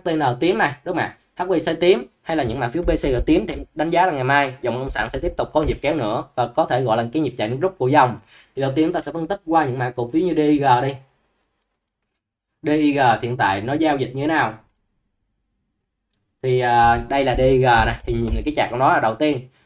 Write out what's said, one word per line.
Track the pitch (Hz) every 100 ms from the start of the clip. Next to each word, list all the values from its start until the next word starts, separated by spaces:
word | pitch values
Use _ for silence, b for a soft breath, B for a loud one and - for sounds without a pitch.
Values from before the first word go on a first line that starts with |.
T | 175
N | 156 135 120
tím | 170 220
này, | 160 135 170
đúng | 170
không |
ạ? | 104 - _ -
H |
Q | 180 170
C | - 160
tím | 175 220 - _
hay | - 160
là |
những | 127 127
mã | 117
phiếu | 165
B | 165
C | 160
G | 147 123 135
tím | 165 196
thì | 139 -
đánh | 156 156
giá | 165 185
là |
ngày | 143
mai | 127 139 139 127
dòng | -
bất | 120
động | 135
sản | - 110
sẽ | 135
tiếp | 170 -
tục | 120
có | 156
nhịp | 143 117
kéo | 139 160
nữa | 107 120 156 -
và | 120
có | - 165
thể | 127
gọi | 127 113
là | 117
cái | 156
nhịp | 143 123
chạy | 110
nước | 131
rút | 185 185
của | 131
dòng. | 147 127 104 b b b -
Thì |
đầu | 135 139
tiên | 160
chúng |
ta | 180
sẽ | 147
phân | 165 160
tích | 202 160
qua | 160 143
những | 123
mã | 175
cổ | - 120
phiếu | 160 180
như |
D | 151
I | 151 147
G | 139 123
đi. | 135 - _ _ _ _ _ _ _ _ _ _ _ _ _ _ _ _
D | -
I | 151 151
G | 139 127 107
hiện | 120 123
tại | 101 98
nó | 113
giao | 147 156 139
dịch | 131 135
như |
thế | 147
nào? | 156 113 113 _ _ _ _ _ _ _ _ _ _ _ _ _ _ _ _ _ _
Thì, | 131 127
à, | 123 120 120 117 120
đây | 139
là | 135 120
D |
I | 131 131
G | 127
này, | 117 113 113
thì | -
nhìn | 117 113 110 110
cái | 147
chart | 104
của | 120
nó | 135
là | 143
đầu | 113 110
tiên. | 151 131 131 _